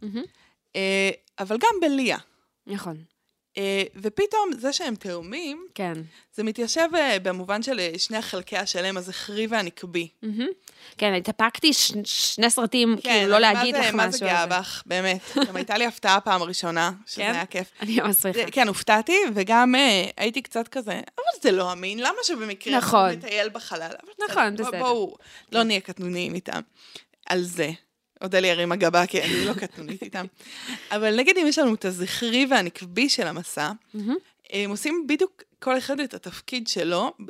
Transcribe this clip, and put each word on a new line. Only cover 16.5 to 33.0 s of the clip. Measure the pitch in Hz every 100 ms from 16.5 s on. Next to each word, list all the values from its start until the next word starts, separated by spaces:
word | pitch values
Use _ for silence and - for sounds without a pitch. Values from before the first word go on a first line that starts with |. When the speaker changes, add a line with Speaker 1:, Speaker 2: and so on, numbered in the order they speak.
| 185 175 165 175 190 -
Speaker 2:
שזה | -
Speaker 1:
כן? | 208
Speaker 2:
היה | 170 185
כיף. | 185 190 -
Speaker 1:
אני | 214 226
ממש | 208 190
שמחה. | 196
Speaker 2:
זה, | 220 175
כן, | 269 220
הופתעתי, | 185 - 214 220 381 339 202
וגם, | 190 233 247 254
אה, | 277 190 - -
הייתי | 226 262
קצת | - 226 233
כזה, | 269 208
"אבל | 185 - - 622 539
זה | 254
לא | 190 180
אמין, | 180 185 220
למה | 269 440
שבמקרה | 453 262 214 196 - 262
Speaker 1:
נכון. | - 220 185
Speaker 2:
הוא | 170
מטייל | 175 208 214
בחלל?" | 220 - 170 165 -
אבל | - - 415
Speaker 1:
נכון, | - 220
Speaker 2:
בסדר, | 208
בוא-, | 247
Speaker 1:
בסדר. | 185
Speaker 2:
בואו, | 254 240 190 - - - _
לא | 226
Speaker 1:
כן. | 226
Speaker 2:
נהיה | 196
קטנוניים | 190 185 180 180 170 175
איתם. | - - - _ - - _ _ -
על | 180
זה. | 175 170 151 165 _ _ _ _
אודליה | 190 190 185
הרימה | 170 175 185
גבה, | 170 170 185
כי | 185
אני | 165 175 196
לא |
קטנונית | 196 190 - 151 196
איתם. | 202 185 190 - - -
Speaker 1:
<laughs> | - 247 -
Speaker 2:
אבל | 208 214 226
נגיד | 285 370
אם | 302
יש | 311
לנו | 262
את | 220 190
הזכרי | 180 185 - 233 247 269
והנקבי | 254 175 - 180 180